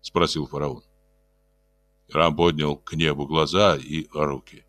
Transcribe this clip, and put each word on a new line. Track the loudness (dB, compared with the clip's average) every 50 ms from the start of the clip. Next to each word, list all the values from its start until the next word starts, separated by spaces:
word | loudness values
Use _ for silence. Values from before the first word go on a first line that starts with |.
спросил | _ -4 _ 0 0 0 0 -4 -6
фараон. | -6 -6 -6 -6 -6 -6 -8 _ _ _ _ _ _ _ _ _ _ _ _ _ _ _ _ _ _ _ _ _ _ _ _ _ _
Хирам | 0 2 2 2 4
поднял | 4 2 2 2 2 -2 -2 -4 -6
к | _ -10 -4
небу | -2 0 0 0 -2 -4
глаза | -2 0 0 0 2 2 4 4 4 4 2
и | -2 -6 -8 -8 -8 -8 -4
руки. | -2 -2 -2 -2 -6 -10 -16 -20 -20 _